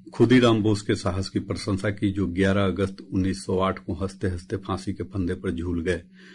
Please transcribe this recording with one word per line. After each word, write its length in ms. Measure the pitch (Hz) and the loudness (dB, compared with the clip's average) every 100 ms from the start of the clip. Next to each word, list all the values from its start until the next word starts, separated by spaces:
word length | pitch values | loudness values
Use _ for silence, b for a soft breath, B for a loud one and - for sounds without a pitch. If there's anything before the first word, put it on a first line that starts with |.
| - | -6
खुदीराम 500 | - 120 127 120 110 | 2 6 8 8 6
बोस 180 | 104 104 | 4 2
के 140 | - | 0
साहस 340 | 98 92 95 95 | -2 0 -2 -2
की 100 | 98 | -4
प्रशंसा 500 | - 87 107 95 104 | -4 -6 -4 -2 -2
की, 220 | 101 104 | -2 -2
जो 160 | 98 90 | 0 -2
ग्यारह 380 | 87 95 98 | 2 2 2
अगस्त 320 | 98 87 95 - - | 0 0 -4 -4 -6
उन्नीस 320 | 95 95 95 | -2 0 -2
सौ 140 | - 95 | -2 0
आठ 200 | 95 92 | 0 -2
को 140 | - | -6
हंसते-हंसते 640 | 90 95 - 98 87 - 98 | -6 -6 -4 -4 -4 -6 -8
फांसी 360 | - 95 101 | -6 -6 -6
के 100 | 90 | -8
फंदे 300 | 85 98 90 | -6 -4 -4
पर 180 | 92 95 | -4 -4
झूल 300 | 82 87 87 | -4 -4 -2
गए। 220 | 85 85 - B B | -2 -2 -6 B B